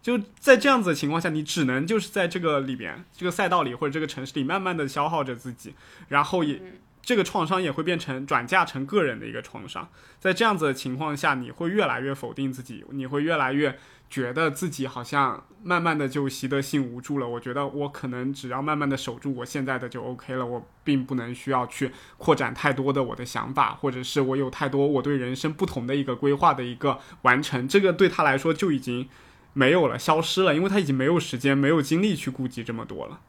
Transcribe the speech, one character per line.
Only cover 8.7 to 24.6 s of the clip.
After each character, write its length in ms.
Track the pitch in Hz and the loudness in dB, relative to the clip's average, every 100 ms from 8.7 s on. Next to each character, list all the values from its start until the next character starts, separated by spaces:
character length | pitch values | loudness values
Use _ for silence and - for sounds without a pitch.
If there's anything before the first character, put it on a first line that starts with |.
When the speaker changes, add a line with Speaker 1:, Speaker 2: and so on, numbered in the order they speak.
| 135 | -2
Speaker 1:
个 180 | 139 208 | -2 0
人 160 | 151 110 | 0 -2
的 80 | 110 | -8
一 60 | |
个 80 | 117 | -10
创 260 | - 117 98 | -10 -14 -12
伤。 220 | - 175 - - - | -12 -12 -18 -20 -4
在 140 | 190 | -2
这 100 | 185 | 2
样 140 | 226 196 | 2 2
子 80 | 151 | 0
的 80 | |
情 200 | 131 131 | 0 -4
况 220 | 131 156 147 | -4 -4 0
下， 160 | 160 | 0
你 180 | 135 120 | 0 -4
会 200 | 120 170 | -6 -2
越 160 | 202 165 | 0 0
来 140 | 120 | 0
越 140 | 135 | -4
否 200 | 139 120 | -6 -8
定 180 | - 135 | -4 -4
自 100 | 127 | -4
己， 220 | 123 113 - | -12 -14 -10
你 160 | 139 131 | -8 -4
会 160 | 139 | -2
越 160 | 151 165 | 0 2
来 160 | 131 | 2
越 240 | 139 147 131 - - _ | 2 0 -2 -16 -20 _
觉 200 | - 123 | -4 -4
得 200 | 127 160 | 0 -2
自 180 | 143 180 | 0 -4
己 180 | 139 127 | -4 -6
好 160 | 127 | -6
像 440 | 120 143 131 104 - - | -2 0 2 0 -12 -16
慢 180 | 175 175 | -2 0
慢 160 | 170 156 | 2 0
地 100 | 139 | 0
就 220 | 143 139 | 0 -2
习 180 | - 131 | -2 -2
得 140 | 139 | -2
性 260 | 135 147 127 | 0 0 -2
无 140 | 120 | -6
助 180 | 127 143 | -6 -4
了。 80 | 123 | -2
我 140 | 120 | -6
觉 140 | 120 | -4
得 120 | 127 139 | -4 -4
我 220 | 143 143 | -4 -6
可 200 | 143 135 | -6 -8
能 220 | 123 131 | -4 -4
只 200 | 139 127 | -6 -6
要 100 | 127 | -4
慢 160 | 147 151 | -2 0
慢 100 | 143 | 0
地 80 | 135 | -2
守 160 | - | -4
住 200 | 117 139 | -6 -6
我 80 | 127 | -6
现 220 | 120 147 | -4 -4
在 140 | 135 131 | -2 -4
的 100 | 123 | -4
就 140 | 123 | -8
OK 300 | 117 123 - | -8 -10 -8
了， 100 | 131 | -6
我 240 | 123 120 - _ | -4 -6 -10 _
并 180 | - 139 | 0 0
不 120 | 127 | 0
能 200 | 127 117 | -4 -4
需 160 | 123 - | -8 0
要 160 | 131 120 | 0 0
去 240 | - 131 - - - | -2 -4 -4 -20 -4
扩 160 | - | 2
展 180 | - 127 | 4 2
太 180 | 120 147 | 0 0
多 220 | 139 135 | 2 0
的 100 | 139 | 0
我 140 | 123 110 | -2 -4
的 80 | |
想 300 | 123 117 113 | -6 -6 -2
法， 180 | 139 117 | 2 2
或 180 | - 139 | 2 -4
者 120 | 127 | -4
是 180 | 123 151 | -2 0
我 160 | 131 135 | 2 0
有 140 | 131 | -2
太 180 | - | -2